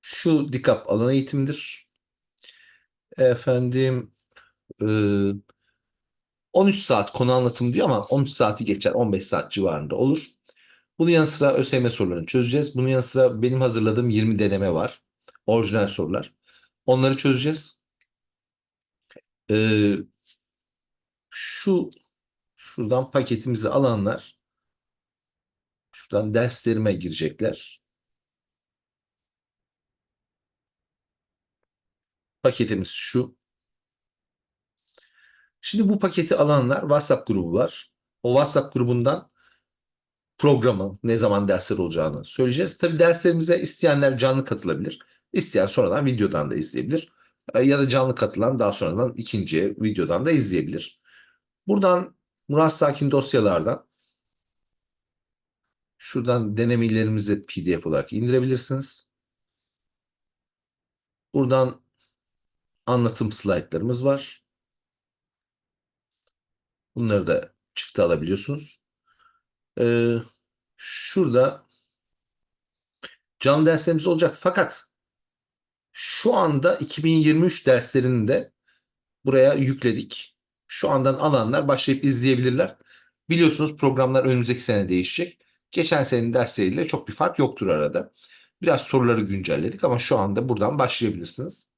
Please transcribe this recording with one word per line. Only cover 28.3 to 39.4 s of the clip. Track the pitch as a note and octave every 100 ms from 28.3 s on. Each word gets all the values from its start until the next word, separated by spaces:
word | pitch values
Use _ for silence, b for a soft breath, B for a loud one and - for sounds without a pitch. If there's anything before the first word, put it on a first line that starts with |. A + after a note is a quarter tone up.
| _ _ _ _ _ _ _ _ _ _ _ _ _ _ _ _ _ _ _ _ _ _ _ _ _ _ _ _ _ _ _ _ _ _ _ _ _ _ _ _ _
Paketimiz | C3 - A2+ G#2 F#2
şu. | - - - - _ _ _ _ _ _ _ _ _ _ _ _ _ _ _ _ b b b b b b b
Şimdi | - G#3 G3+
bu | G3+
paketi | F#3+ - D#3+ -
alanlar | D3 C#3+ B2 C#3
WhatsApp | D3+ C#3+ - C3+ -
grubu | G#2 E2+
var. | F2+ E2+ - - _ _ _
O | B2
WhatsApp | B2+ C#3+ D3+ C3
grubundan | B2+ A#2+ B2 A#2+ D3+ - _